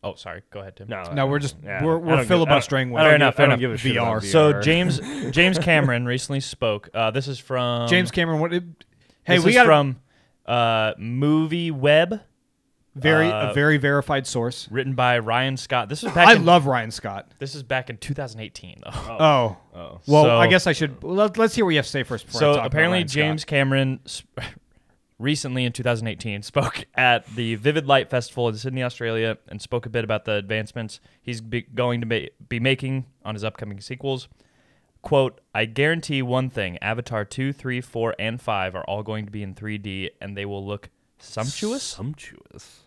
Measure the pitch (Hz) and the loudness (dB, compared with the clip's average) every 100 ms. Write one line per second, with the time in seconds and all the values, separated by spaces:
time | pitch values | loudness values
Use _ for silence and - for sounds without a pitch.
0 | 104 - 98 87 _ 101 98 - 107 104 | -12 -12 -14 -16 _ -16 -16 -18 -12 -10
1 | 87 139 135 143 143 - - 95 160 165 | -8 -2 -2 -2 -4 -10 -10 -4 0 0
2 | 165 160 - 175 160 143 - 139 127 120 | 2 0 4 2 4 4 4 -2 0 4
3 | 156 151 139 120 139 120 127 110 127 120 | 6 8 6 6 4 4 0 -2 0 0
4 | 117 110 101 160 151 101 107 165 180 135 | 0 -2 2 6 6 4 2 2 2 0
5 | 226 285 165 135 180 175 165 160 139 120 | -4 -8 -4 2 4 4 2 2 4 0
6 | 123 127 - 139 131 - 117 104 - 107 | -2 -4 -4 -6 -6 -4 -2 -2 -6 -2
7 | 110 120 135 127 - 127 123 120 120 180 | -2 -2 -6 -10 -6 -4 -2 -2 0 2
8 | 180 - 165 156 170 175 170 160 _ _ | 2 -2 -2 0 0 -2 -6 -20 _ _
9 | _ _ - 180 170 247 226 151 139 123 | _ _ 0 4 6 6 6 6 4 -4
10 | _ _ _ _ - 120 117 113 107 - | _ _ _ _ -4 0 0 2 -2 -4
11 | 110 123 143 156 160 170 170 143 143 151 | -8 -2 2 2 0 -2 -4 0 4 4
12 | 175 208 _ _ _ _ _ _ _ 139 | 4 -2 _ _ _ _ _ _ _ -2
13 | 139 156 160 - 104 123 147 151 139 143 | 2 4 2 0 -2 2 2 2 2 0
14 | - 143 127 127 117 123 - 113 135 127 | 0 -4 -2 -4 -4 -6 -8 -6 -4 0
15 | 123 123 110 120 131 131 - 127 104 147 | 2 2 0 -2 -2 -6 -4 -4 -4 -6
16 | 226 165 180 226 170 175 143 127 110 - | -4 8 10 10 8 4 4 -2 -2 -8
17 | 110 98 - _ 135 143 123 131 123 113 | -8 -10 -12 _ -12 -12 -6 -6 -6 -12
18 | - 143 135 110 110 - 90 - - - | -8 -8 -8 -12 -14 -16 -20 -18 -12 -12
19 | - 113 156 139 117 90 _ - 82 - | -10 2 4 4 2 -4 _ -18 -18 -14
20 | - 151 147 117 113 185 180 151 156 131 | 4 6 8 6 6 6 4 0 -2 -6
21 | 151 185 208 208 220 220 196 151 - 143 | -6 0 0 2 0 2 2 2 0 -6
22 | 127 117 - - 151 147 113 151 165 180 | -6 -8 -8 0 2 2 0 0 2 2
23 | 160 135 151 156 - 143 135 135 135 131 | -2 -2 -2 -2 -2 0 2 0 0 -4
24 | - - - - - - _ _ _ _ | -10 -16 -16 -16 -14 -16 _ _ _ _
25 | _ _ 123 147 143 127 123 - 123 117 | _ _ -4 -2 -4 -2 -4 -2 -2 -2
26 | 113 101 120 101 107 - 143 - - - | -4 -8 -8 -8 -4 -2 -2 -6 -10 0
27 | 127 117 - 110 113 113 120 151 135 135 | 2 2 -2 -6 -4 -2 0 -2 2 2
28 | 117 127 120 - 120 107 127 131 123 - | 2 -4 -4 -4 -4 -4 -8 -6 -6 -6
29 | 117 113 113 110 - 104 - 123 117 117 | -6 -2 -2 -4 -10 -18 -8 -6 -4 -6
30 | 110 107 - 104 98 110 107 - 110 - | -2 -4 -2 -4 -4 -6 -6 -10 -12 -14
31 | _ _ - 117 113 120 - 117 123 120 | _ _ -12 -12 -8 -8 -8 -4 -2 -2
32 | 117 113 - _ - 120 127 131 135 135 | -2 -4 -4 _ -10 -2 0 -2 -2 -6
33 | 127 _ 104 107 107 - 107 101 - 127 | -8 _ -12 -6 -8 -8 -14 -14 -14 -10
34 | 139 131 - _ _ _ _ _ _ _ | -6 -6 -8 _ _ _ _ _ _ _
35 | - 143 131 - _ 104 113 113 147 165 | 0 2 2 -2 _ -4 -4 0 0 0
36 | - 139 123 127 131 120 95 87 104 113 | -4 -4 0 -2 -2 -4 -6 -6 -6 -6
37 | 120 113 104 - 131 143 131 123 120 117 | -6 -6 -6 -6 -6 -6 -8 -8 -8 -6
38 | 113 - 107 117 - 104 92 92 - 101 | -4 -4 -8 -6 -4 -4 -4 -6 -8 -8
39 | 107 107 101 104 98 95 107 104 101 95 | -6 -8 -8 -12 -12 -12 -10 -10 -8 -8
40 | 95 _ 101 101 101 101 98 101 - _ | -10 _ -14 -10 -10 -8 -8 -10 -12 _
41 | _ _ - - 117 - 214 269 - - | _ _ -16 -8 -8 -4 -4 -4 -8 -10
42 | 110 156 - - _ - - - | -10 -12 -18 -20 _ -20 -20 -20